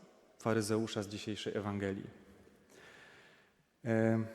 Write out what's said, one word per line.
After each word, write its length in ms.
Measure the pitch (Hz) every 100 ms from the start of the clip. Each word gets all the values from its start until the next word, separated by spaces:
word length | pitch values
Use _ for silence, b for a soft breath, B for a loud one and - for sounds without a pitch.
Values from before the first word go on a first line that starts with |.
| - - - _
faryzeusza 640 | 113 110 104 110 113 113
z 60 | 98
dzisiejszej 480 | 104 - 101 - 107
Ewangelii. 540 | 101 101 98 98 - - - - - - _ B B B B B B B B B _ _
E, 400 | 117 113 113 113 110